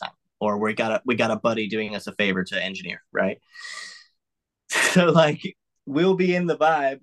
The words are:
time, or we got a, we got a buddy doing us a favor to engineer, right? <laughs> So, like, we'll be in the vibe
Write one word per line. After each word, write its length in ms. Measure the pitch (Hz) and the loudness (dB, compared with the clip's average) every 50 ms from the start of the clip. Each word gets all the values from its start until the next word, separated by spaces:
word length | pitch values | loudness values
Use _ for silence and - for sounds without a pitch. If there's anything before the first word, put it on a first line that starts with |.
time, 120 | - - - _ _ _ _ - | -14 -14 -14 _ _ _ _ -4
or 180 | 107 107 104 104 | -2 -2 -2 0
we 140 | 107 107 110 | -2 -2 -2
got 200 | 110 113 113 110 | -2 -2 -2 -2
a, 80 | 104 - | -2 -2
we 100 | 127 120 | -2 0
got 140 | 110 120 110 | 0 2 0
a 60 | 110 | 0
buddy 320 | 104 - 120 113 113 110 101 | 0 0 0 0 0 -2 -2
doing 260 | 104 110 107 104 104 | -2 -4 -4 -4 -6
us 140 | 101 - - | -8 -10 -8
a 60 | 95 | -4
favor 320 | - 104 98 95 92 92 | -2 0 0 0 0 -2
to 180 | - 101 95 90 | -4 -4 -6 -6
engineer, 400 | 95 95 92 92 90 104 - _ _ | -6 -8 -10 -10 -12 -12 -14 _ _
right? 260 | - 98 95 95 - - _ | -2 -2 0 -2 -2 -6 _
<laughs> 60 | _ - - - - - - - - - - - _ _ _ _ _ _ _ _ _ _ _ _ - - - - - - | _ -20 -18 -18 -16 -16 -16 -16 -16 -18 -20 -20 _ _ _ _ _ _ _ _ _ _ _ _ -6 -2 0 2 2 4
So, 140 | 180 175 170 | 4 6 6
like, 300 | 160 165 160 151 - - - 190 - _ _ _ _ _ _ | 6 6 6 4 2 -2 -6 -12 -14 _ _ _ _ _ _
we'll 300 | - 135 147 175 190 190 | -4 -2 2 2 2 4
be 200 | 175 185 185 180 | 2 2 2 2
in 120 | 180 180 170 | 2 0 0
the 100 | 156 143 | 0 2
vibe 420 | 151 156 160 151 143 135 135 131 | 2 2 2 2 2 0 -2 -4